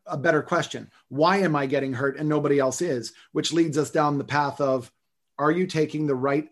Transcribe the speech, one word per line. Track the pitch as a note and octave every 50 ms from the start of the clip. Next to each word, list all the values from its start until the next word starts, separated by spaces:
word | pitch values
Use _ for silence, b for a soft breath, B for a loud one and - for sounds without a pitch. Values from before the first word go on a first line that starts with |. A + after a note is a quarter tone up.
| -
a | - E3+
better | C#3 B2+ E3+ D#3 D3 -
question? | - F3 E3 C#3+ - - A#2 A2 - b b b b
Why | B2+ C#3 D#3+ F3 F#3+
am | G3+ F#3+ D#3+ D3+
I | C#3+ C#3
getting | C3+ C#3+ C#3 C3+ C3+ C3
hurt | A#2 C#3 C#3 C3+
and | D3 D3+ D3+
nobody | D3+ D3+ C#3+ C#3+ C#3+ C#3
else | C3+ C3 B2+ - F3
is? | F3 C3+ A#2 A2 - b b b b
Which | b D3+ D3 -
leads | D3+ E3 E3 D#3+ C3
us | D3+ D3 -
down | - D#3+ D3+ D3 D3 C#3
the | -
path | - C3+ D3 C#3+ C#3 - -
of, | C#3+ C3+ C3 B2+ A#2 - _ _ _ _ _ _ _ _ _ -
are | C#3+ D#3
you | D#3+ F#3 F#3
taking | - - D#3 D3+ D3+ - D3+ D#3
the | C#3+ C3+
right | B2+ C3 C#3 C#3 D3+ D3+ -